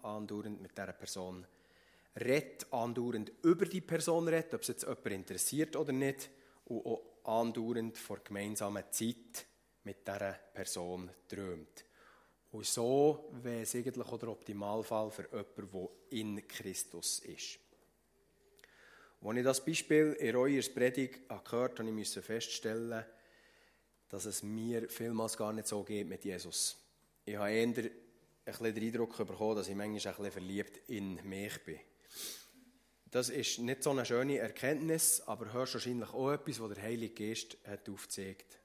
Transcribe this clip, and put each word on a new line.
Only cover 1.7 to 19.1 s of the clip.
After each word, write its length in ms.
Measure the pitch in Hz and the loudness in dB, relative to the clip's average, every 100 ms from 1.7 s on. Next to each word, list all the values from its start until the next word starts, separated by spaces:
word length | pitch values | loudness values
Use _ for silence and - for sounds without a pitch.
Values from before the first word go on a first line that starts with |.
| - - - _ - | -20 -20 -20 _ -4
redet, 480 | 117 139 156 - - | 2 2 2 -10 -4
andauernd 600 | 127 117 120 120 117 104 - | -2 0 0 0 0 -4 4
über 220 | 165 175 185 | 6 8 6
die 160 | 185 | 0
Person 460 | - 165 156 170 170 | 0 0 4 4 6
redet, 260 | 165 165 113 | 4 2 -4
ob 60 | |
es 60 | - | -4
jetzt 140 | - | -4
jemand 220 | - 120 113 | -4 -4 -2
interessiert 680 | 98 92 92 - 139 156 131 | -4 -4 -2 0 2 0 0
oder 180 | 147 | 0
nicht, 360 | 131 135 135 - - - - - | 2 2 0 -8 -14 -20 -20 -6
und 200 | 113 - | -4 -2
auch 160 | 113 - - | -4 -4 -10
andauernd 720 | - 113 117 113 113 117 113 110 | 0 4 4 2 0 0 -2 -6
vor 220 | - 98 | -8 -10
gemeinsamer 720 | - 101 101 104 101 104 - | -6 -4 -4 -2 -2 -4 -4
Zeit 540 | - 113 120 - - - _ _ _ | -2 0 -2 -8 -12 -12 _ _ _
mit 220 | 101 98 - | -12 -10 -6
dieser 260 | 101 98 95 - | -2 -2 -4 -10
Person 560 | - 95 98 87 90 90 - - | -8 -4 -2 -2 -4 -6 -12 -10
träumt. 580 | 98 95 82 80 - - - - - - _ _ | -6 -6 -6 -10 -18 -20 -20 -20 -20 -20 _ _
Und 140 | 107 107 | -6 -2
so 640 | - 117 135 147 151 - 127 | 2 4 8 8 6 -2 -10
wäre 180 | 123 117 | -6 -4
es 140 | 110 123 | -2 0
eigentlich 320 | 120 123 113 | -2 -4 -6
auch 100 | 117 | -6
der 120 | 113 | -6
Optimalfall 840 | 101 - 101 101 110 107 110 107 | -8 -6 -4 -2 -2 0 0 0
für 120 | 101 | -4
jemanden, 460 | 95 110 101 - 98 | -8 -8 -8 -10 -10
der 480 | 95 90 - - 110 | -6 -8 -10 -8 -4
in 280 | 107 104 - | -2 -4 -6
Christus 720 | - 101 90 - 85 - - | -8 -6 -6 -6 -4 -2 -2
ist. 400 | - 87 - - _ _ _ _ _ _ _ _ _ - - - - - - | -4 -10 -10 -10 _ _ _ _ _ _ _ _ _ -20 -20 -20 -20 -20 -20